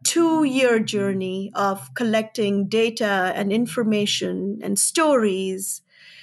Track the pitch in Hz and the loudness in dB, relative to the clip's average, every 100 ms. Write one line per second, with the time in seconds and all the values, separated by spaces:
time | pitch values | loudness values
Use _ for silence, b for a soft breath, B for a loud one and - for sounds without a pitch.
0 | - 330 330 320 285 262 254 226 220 208 | -2 2 2 4 2 4 4 4 2 -2
1 | 196 190 185 190 196 - 196 196 - - | 0 -2 -4 -6 -6 -2 -2 -2 -8 -4
2 | 233 220 220 - 202 202 185 220 226 226 | 0 0 -2 -2 0 0 0 0 0 0
3 | 208 196 185 196 202 220 240 247 214 208 | 0 0 0 -2 -2 0 -2 -2 0 0
4 | 208 - 180 185 190 220 202 202 - 339 | 0 -2 -4 -4 -6 -6 -4 -2 0 2
5 | 311 262 214 190 190 190 196 - B B | 4 4 2 0 -4 -6 -8 -10 B B
6 | B B | B B